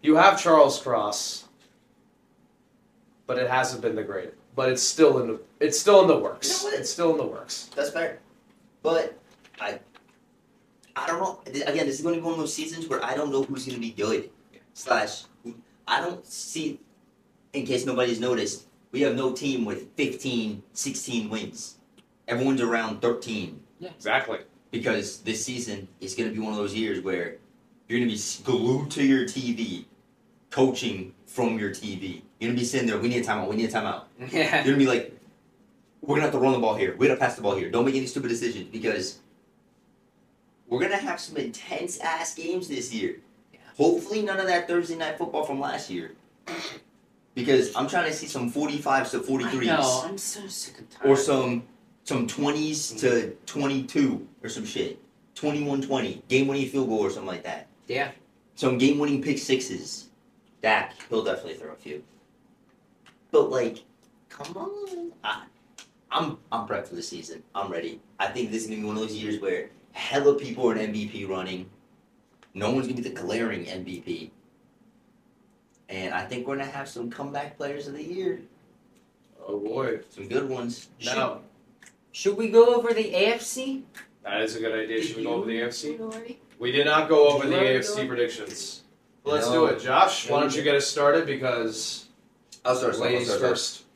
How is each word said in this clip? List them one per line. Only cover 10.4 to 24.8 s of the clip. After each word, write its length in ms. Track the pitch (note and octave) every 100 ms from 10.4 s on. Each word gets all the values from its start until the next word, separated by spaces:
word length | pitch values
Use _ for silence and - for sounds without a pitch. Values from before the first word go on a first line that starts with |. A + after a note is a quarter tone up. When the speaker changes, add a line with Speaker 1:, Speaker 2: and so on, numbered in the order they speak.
| _ _ _ _ _ -
Speaker 2:
I 120 | -
don't 120 | E3+
know. 200 | F#3+ - -
Th-, 200 | C3+ C#3
again, 200 | D3 C#3+
this 80 | C3+
is 40 |
gonna 160 | D#3+ E3+
be 40 |
one 120 | E3
of 60 | E3
those 140 | D3
seasons 340 | - D#3 E3 D#3+
where 160 | -
I 120 | B2 C3+
don't 160 | D3
know 120 | C3+
who's 220 | B2+ C3 B2+
gonna 140 | B2
be 120 | A2+
good. 380 | G#2+ G#2 G#2 - _ _ - _
Slash, 500 | - - - - - - _ A#2+ A#2 - _ -
I 140 | E3+
don't 240 | F3 - -
see, 520 | - - D#3+ D3+ C#3 - _ _ _ _ _ _
in 120 | C#3+ A#2+
case 200 | B2 C3+
nobody's 340 | B2 B2 A2+
noticed, 480 | B2 A#2 G2+ - - _ _
we 100 | B2+
have 140 | C#3 B2
no 160 | C3
team 320 | - C#3+ B2+ G#2+
with 220 | F#2+ - -
fifteen, 680 | C#3 - C3+ A#2+ G#2+ G2+ -
sixteen 540 | - C#3 - - A#2 G#2+
wins. 460 | A2 F#2+ - - - _ _ _ _ -
Everyone's 340 | A#2+ C3+ C3+
around 400 | A#2 A#2 A2 G2+
thirteen. 600 | A#2+ A#2 - G#2+ F2 D#2 - _
Speaker 3:
Yeah. 100 | F3+
Speaker 1:
Exactly. 500 | - G#2 B2 B2 G2+ - _ _
Speaker 2:
Because 480 | A#2